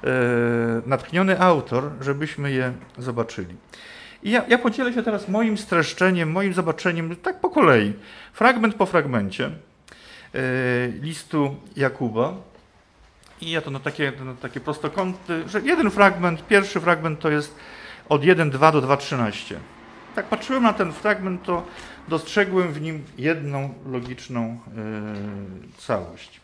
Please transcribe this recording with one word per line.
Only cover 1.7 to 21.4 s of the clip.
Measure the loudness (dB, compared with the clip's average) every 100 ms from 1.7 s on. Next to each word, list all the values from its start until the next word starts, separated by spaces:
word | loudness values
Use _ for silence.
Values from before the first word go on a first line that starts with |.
| -2 -2 -6
żebyśmy | -4 -4 -4 -4 -2
je | 0 -2 -4 -14 -10
zobaczyli. | -6 -4 -4 -6 -10 -12 _ -20 -20 -20 -20 -10
I | 0
ja, | 0 4
ja | 2
podzielę | 2 0 0
się | 0
teraz | -2 -2 -2
moim | 0 2 0
streszczeniem, | 0 2 2 2 2 4 0
moim | 0 0
zobaczeniem, | 0 0 0 -2 -2 -4 -4
tak | -6 -2
po | 0
kolei, | 4 6 8 4 -2 -12 -20 -20
fragment | 2 2 4 0 2
po | 2
fragmencie, | 2 2 0 -2 -4 -6
e, | -6 -18 _ -20 -20 -20 -20 -8 -4 -2 0 0 0 0
listu | -4 -8 -10 -4 0 0 -2 -14 -2
Jakuba. | -2 0 -2 0 -2 -2 -16 -20 _ _ _ _ -20 _ -20 -14
I | -6
ja | -4
to | -4
na | -8
takie, | -8 -2 -4 -4 -12
na |
takie | -12 -10 -10
prostokąty, | -8 -6 -6 -4 -4 -6 -6 -6 -4
że | -4
jeden | 0 2 2
fragment, | 6 4 6 0 -2 4
pierwszy | 4 4 0
fragment | 2 2 0 -2
to | 0
jest | 0 -2 -12 -20 -18 -18 -20 0
od | 2
jeden | 6 4 4
dwa | 6 6
do | 6
dwa | 4 0
trzynaście. | 2 -2 -2 -2 -10 -12 -14 -20 -20 -20 -10 -8
Tak | -4
patrzyłem | -6 -2 2
na | 2
ten | 2 -2
fragment, | -2 -2 -2 -2 -6